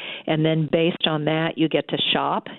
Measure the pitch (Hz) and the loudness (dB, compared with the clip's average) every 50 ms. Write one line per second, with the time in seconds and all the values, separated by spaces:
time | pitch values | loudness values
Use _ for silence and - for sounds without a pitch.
0 | - - - - - - 160 156 156 160 160 160 156 139 - 165 165 170 175 - | -12 -12 -12 -10 -4 -2 0 2 2 2 2 2 0 2 2 2 2 2 0 0
1 | - 165 156 151 147 151 160 160 160 165 - - 160 151 - 147 - - 165 - | -2 0 0 0 0 0 0 2 0 0 2 2 0 2 2 0 0 0 -4 -2
2 | - - - 147 135 143 175 220 - - - | 0 0 0 0 0 0 -2 -2 -4 -8 -18